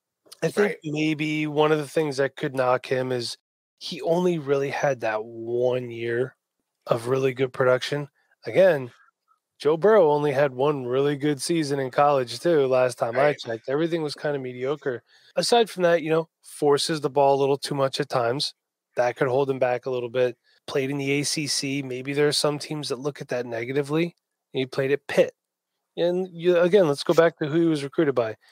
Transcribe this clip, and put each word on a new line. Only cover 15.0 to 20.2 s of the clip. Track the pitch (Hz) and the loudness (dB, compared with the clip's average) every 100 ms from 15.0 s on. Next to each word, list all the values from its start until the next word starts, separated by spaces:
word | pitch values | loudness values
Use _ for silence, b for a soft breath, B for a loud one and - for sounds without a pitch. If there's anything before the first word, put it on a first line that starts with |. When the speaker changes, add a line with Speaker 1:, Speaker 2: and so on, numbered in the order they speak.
| b b b - | b b b -4
Speaker 1:
Aside | 175 240 226 | 2 4 2
from | - | 2
that, | 175 170 | 2 2
you | 156 | 2
know, | 160 160 _ | -2 -2 _
forces | - - 147 143 - 156 | -20 -2 2 4 2 -2
the | 143 | 0
ball | 135 139 139 | 2 4 4
a | |
little | 139 139 | 2 0
too | - 143 | -2 -2
much | 135 - | -2 -2
at | 143 | -4
times. | 131 117 135 - - _ _ _ - | -2 0 -2 -4 -8 _ _ _ -2
That | 120 - | -2 0
could | 139 | 0
hold | 127 135 | 0 0
him | 135 | 0
back | 127 123 135 | 0 -2 -4
a | |
little | 127 120 | -6 -4
bit. | 123 | -2